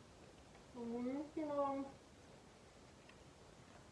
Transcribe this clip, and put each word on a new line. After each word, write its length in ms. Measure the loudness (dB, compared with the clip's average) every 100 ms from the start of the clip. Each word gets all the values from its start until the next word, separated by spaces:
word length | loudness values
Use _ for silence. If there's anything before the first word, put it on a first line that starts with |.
| -14 -14 -14 -14 -14 -14 -8
Buonissimo. 1120 | -2 2 4 4 4 2 4 6 8 8 8 2 -2 -12 -14 -14 -14 -14 -16 -16 -16 -16 -16 -14 -14 -14 -14 -14 -14 -14 -14 -14